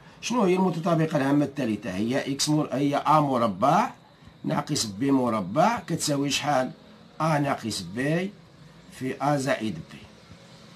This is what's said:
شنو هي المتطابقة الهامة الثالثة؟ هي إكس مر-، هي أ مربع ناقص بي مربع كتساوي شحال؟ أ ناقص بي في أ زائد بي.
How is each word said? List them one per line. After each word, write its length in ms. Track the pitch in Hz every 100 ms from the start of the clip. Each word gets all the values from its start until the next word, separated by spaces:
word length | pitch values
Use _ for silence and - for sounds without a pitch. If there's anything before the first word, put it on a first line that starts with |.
| - -
شنو 220 | - 247
هي 120 | 190 185
المتطابقة 600 | 185 165 156 160 160 151
الهامة 280 | 135 147 139
الثالثة؟ 440 | 139 120 104 110 92
هي 380 | 113 131 -
إكس 160 | 139 -
مر-، 200 | 151 139
هي 240 | 127 143 139
أ 220 | 135 156
مربع 720 | 147 127 117 90 127 175 247 - - - - -
ناقص 420 | - 151 - 151 110
بي 260 | 98 139
مربع 680 | 135 123 110 90 123 196 233
كتساوي 500 | - 160 - 139 143
شحال؟ 420 | - - 139 127 - - - - -
أ 180 | 160 147
ناقص 420 | 143 117 113 101
بي 500 | 87 107 139 156 196 - - - - - -
في 240 | - 131 -
أ 160 | 147 147
زائد 360 | 135 123 110
بي. 260 | - - - - - - - - - -